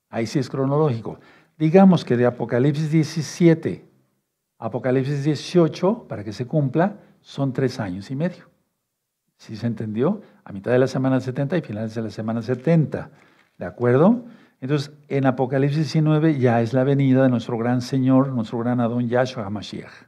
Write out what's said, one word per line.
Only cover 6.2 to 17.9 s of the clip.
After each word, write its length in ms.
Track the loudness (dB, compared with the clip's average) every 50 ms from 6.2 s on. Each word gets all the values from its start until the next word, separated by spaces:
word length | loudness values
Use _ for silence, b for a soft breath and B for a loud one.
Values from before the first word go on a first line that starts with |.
| -10
que 80 | -10 -8
se 140 | -8 -6
cumpla, 500 | -2 0 0 0 0 2 2 0 0 -2 B B B B B
son 320 | B -14 -6 -4 -4 -4 -2
tres 260 | -2 -2 -2 -2 -4
años 320 | -8 -8 -8 -10 -10 -10
y 60 | -8
medio. 300 | -6 -6 -6 -6 -10 -20 _ _ _ _ _ _ _ _ _ _ _ _ _ _ _ _ _ _
¿Sí 200 | _ -18 -16 -12
se 100 | -6 -6
entendió? 560 | -6 -6 -6 -6 -6 -4 -2 0 0 -2 -4 B B B B B
A 80 | -16 -14
mitad 180 | -8 -4 0
de 80 | 2 2
la 80 | 2
semana 340 | 2 0 -2 0 0 0 0
setenta 360 | -2 -4 -6 -4 -4 -2 -2
y 60 | -4 -4
finales 320 | -4 -8 -8 -8 -8 -6
de 80 | -6 -8
la 80 | -8
semana 320 | -8 -8 -6 -6 -4 -4 -4
setenta. 680 | -4 -4 -2 0 2 4 4 4 2 -2 -8 -10 -12 b b b b b b b b b b
¿De 60 | -12
acuerdo? 600 | -10 -6 -2 2 4 4 6 6 6 4 2 B B B B B B B B
Entonces, 320 | -6 -2 -2 -2 -4 -6 -12 -20 _ -4
en 180 | -2 0 2
Apocalipsis 520 | 2 2 0 0 0 0 0 0 0 0 0
diecinueve 600 | -2 0 0 0 2 2 2 2 2 2 2 2
ya 220 | 2 2 2 2
es 120 | 0 0 0
la 120 | 0 2
venida 380 | 2 2 2 4 4 4 4 4
de 60 | 4
nuestro 280 | 2 0 -2 -4 -4 -4
gran 240 | -2 -2 -2 -2 -2
Señor, 460 | -2